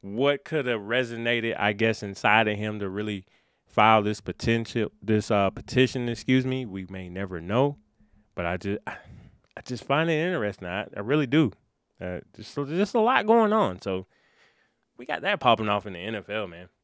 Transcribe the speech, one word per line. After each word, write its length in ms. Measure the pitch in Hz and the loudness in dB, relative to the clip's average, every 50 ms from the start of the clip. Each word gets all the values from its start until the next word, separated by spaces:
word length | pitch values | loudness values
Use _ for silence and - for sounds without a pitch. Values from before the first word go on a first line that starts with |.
What 440 | - 98 101 113 135 143 143 139 _ | -12 -8 -4 0 2 2 2 0 _
could 220 | - 165 156 135 | -4 -4 -2 0
have 160 | 123 120 110 101 | 0 -2 -2 -2
resonated, 760 | 104 117 123 131 117 117 117 117 117 120 120 110 113 107 - | -2 0 0 0 -2 -4 -4 -2 0 0 0 0 -2 -2 0
I 140 | 101 104 107 | 0 0 2
guess, 300 | 101 110 113 110 - - | 2 2 2 2 0 -4
inside 460 | 101 98 - - 113 104 110 113 107 | -8 -8 0 2 4 6 6 6 4
of 80 | 107 | 0
him 220 | 101 107 110 107 107 | -2 -4 -6 -4 -4
to 100 | 101 95 | -6 -6
really 360 | 95 101 104 107 104 95 92 _ _ _ _ _ _ _ _ | -4 -4 -4 -4 -6 -6 -8 _ _ _ _ _ _ _ _
file 360 | _ - - 107 110 110 110 104 | _ 2 4 6 8 8 6 6
this 180 | 104 107 - | 2 -2 -4
potential, 720 | - - - _ - 120 117 117 113 - - 117 110 - _ _ - | -6 -8 -8 _ 0 2 2 2 0 -2 -2 -2 -2 -2 _ _ -2
this, 280 | 101 110 107 104 - | 2 2 2 2 2
uh, 200 | 113 101 98 95 | 2 2 2 2
petition, 580 | 104 - - - - 127 131 123 - 131 123 120 | 0 -4 -12 -2 2 4 4 4 2 -2 -4 -4
excuse 380 | 117 - - - 127 131 127 | -4 -6 0 2 2 2 2
me, 200 | 131 127 131 127 | 0 -2 -4 -6
we 200 | 110 92 98 95 92 | -6 -8 -8 -8 -8
may 200 | 95 95 92 90 | -10 -12 -10 -10
never 320 | 87 92 98 92 92 85 | -8 -8 -6 -6 -6 -8
know. 360 | 82 87 101 120 135 143 143 - _ _ _ _ _ _ _ _ _ _ _ | -6 0 2 2 2 2 0 -6 _ _ _ _ _ _ _ _ _ _ _
But 120 | - 87 | -6 -4
I 100 | 85 87 | -4 -4
ju-, 220 | 92 - 101 101 107 _ | -4 -4 -4 -6 -4 _
I, 100 | - - - - - - - - - _ _ _ _ _ | -10 -12 -12 -16 -20 -20 -20 -20 -20 _ _ _ _ _
I 40 | - - | -18 -12
just 220 | - 127 113 - | -10 -10 -10 -4
find 240 | - 139 147 160 170 | -2 0 0 2 0
it 60 | 165 | 0
interesting. 540 | 151 160 180 185 151 110 104 95 - 98 87 | 0 0 -2 -2 -2 -2 -4 -4 -6 -8 -6
I, 180 | 87 98 104 - - | -4 -4 -6 -6 -8
I 40 | - | -10
really 260 | 104 107 139 156 147 | -4 0 2 2 2
do. 260 | 123 120 156 160 110 - _ _ _ _ _ _ _ _ _ | 4 4 4 4 4 0 _ _ _ _ _ _ _ _ _
Uh, 200 | 92 90 90 87 - _ _ | -8 -8 -8 -8 -10 _ _
just, 180 | - 101 - - | -18 -18 -12 -8
just 400 | - 143 135 156 175 202 196 - | -8 -6 -4 0 0 -2 0 2
a 60 | 247 | 2
lot 260 | 214 226 262 262 220 | 2 4 4 2 4
going 260 | 214 226 233 226 208 208 | 6 4 6 6 4 4
on. 300 | 220 202 110 90 90 - | 2 2 0 -2 -4 -4
So 240 | 101 95 92 92 _ _ _ _ _ _ _ _ _ _ _ _ _ _ _ _ _ _ | -4 -4 -4 -4 _ _ _ _ _ _ _ _ _ _ _ _ _ _ _ _ _ _
we 80 | _ 123 | _ -8
got 180 | - - - 87 | -8 -6 -4 -2
that 180 | 185 208 165 | -2 -4 2
popping 280 | - 127 117 - 110 107 | 4 4 4 4 4 0
off 160 | 104 104 92 | -2 -2 -2
in 100 | 104 95 | -6 -10
the 40 | 85 | -8
N 160 | 87 104 113 | -8 -8 -8
F 160 | 107 90 - | -8 -8 -6
L, 160 | 101 110 107 | -6 -6 -6
man. 220 | 90 85 85 90 90 _ _ | -6 -10 -16 -18 -20 _ _